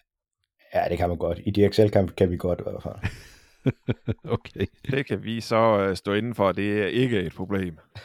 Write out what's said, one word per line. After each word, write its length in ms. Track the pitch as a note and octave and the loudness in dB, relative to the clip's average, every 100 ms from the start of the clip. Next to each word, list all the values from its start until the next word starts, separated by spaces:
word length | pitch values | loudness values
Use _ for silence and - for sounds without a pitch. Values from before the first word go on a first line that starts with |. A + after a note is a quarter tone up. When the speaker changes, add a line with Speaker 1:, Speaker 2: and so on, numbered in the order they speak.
| _ _ _ _ _ _ _ | _ _ _ _ _ _ _
Speaker 1:
Ja, 100 | F2+ E2+ | -2 0
det 80 | E2+ | 0
kan 100 | F2 | -2
man 100 | E2+ | 0
godt. 220 | E2+ E2+ - | -2 -2 -2
I 40 | |
D 220 | G2+ G2+ | 2 4
X 40 | - | 6
L 100 | G#2+ | 4
kan, 200 | G#2 F#2 | 4 2
kan 220 | - F#2+ | 2 2
vi 60 | F2 | 2
godt 240 | F2+ F2 | -2 -2
i 20 | |
hvert 200 | F#2+ - | -4 -8
fald. 120 | - - | -10 -8
Speaker 2:
<laughs> 0 | - - - - _ _ - - - - - - | -8 -8 -18 -20 _ _ -4 -4 -4 -6 -6 -6
Okay. 420 | - A#2 - - F#2+ _ - | -4 -6 -6 -6 -6 _ -4
Speaker 3:
Det 160 | C3+ C#3 | -4 -2
kan 180 | G2 | -6
vi 160 | G2+ A2+ | -6 -8
så, 380 | - A2+ A2+ G#2 | 0 2 4 4
øh, 160 | G2 F#2+ | 2 -2
stå 160 | - | -2
inden 200 | G2+ A#2 | -2 -2
for. 180 | A2 G2 | 0 0
Det 300 | F2+ G2+ G#2 | 2 0 0
er 40 | G2 | 0
ikke 340 | G2+ B2+ G#2+ | 2 2 0
et 140 | E2+ | -2
problem. 440 | - F#2 G2 F2+ D#2+ _ - | -6 -4 -4 -4 -8 _ -14